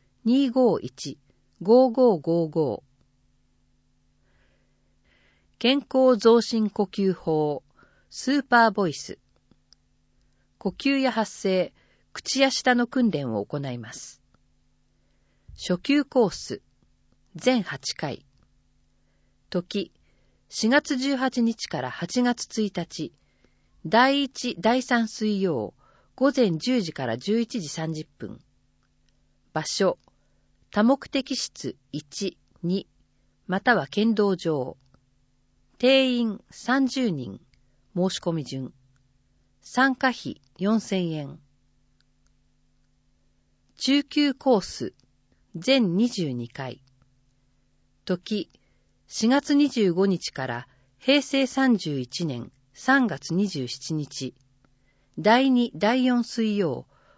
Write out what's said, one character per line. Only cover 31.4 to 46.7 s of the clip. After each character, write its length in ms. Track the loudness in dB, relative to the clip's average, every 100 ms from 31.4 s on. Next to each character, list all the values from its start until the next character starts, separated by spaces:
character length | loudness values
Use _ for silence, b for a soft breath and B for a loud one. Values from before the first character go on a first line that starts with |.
| -8 -10 -10 -12 _
一、 460 | -12 -12 -8 -8 -8 _ _
二、 240 | -4 -4 -6 _ _ _ _ _ -6
ま 160 | -2
た 140 | 2 2
は 120 | 0
剣 280 | 0 2 2
道 200 | 2 0
場。 400 | -2 -2 -4 -10 _ _ _ _ _ _ _ _ _ -2
定 340 | 4 4 4
員 320 | 2 -2 -4 _
三 380 | -10 -2 0 0
十 220 | 0 -2
人、 300 | -2 -6 -12 _ _ _ _ _ -2
申 140 | -2
し 100 | -2
込 140 | -4
み 100 | -4
順。 300 | -4 -8 -10 -14 _ _ _ _ _ _ _ _
参 340 | -6 0 2 2
加 140 | -2
費 320 | -2 -8 -12 _ -4
四 240 | 0 0
千 300 | 0 -2 -2
円。 280 | -4 -8 -14 _ _ _ _ _ _ _ _ _ _ _ _ _ _ _ _ _ _ _ _ _ _ _ -6
中 280 | 0 0
級 300 | 0 0 0
コ 240 | 0 2 2
ー 40 |
ス、 320 | 2 -8 -10 -12 _ _ _ _ _ -6
全 400 | 2 2 4 2
二 140 | 0
十 220 | -2 -4
二 180 | -6 -8
回。 320 | -10 -10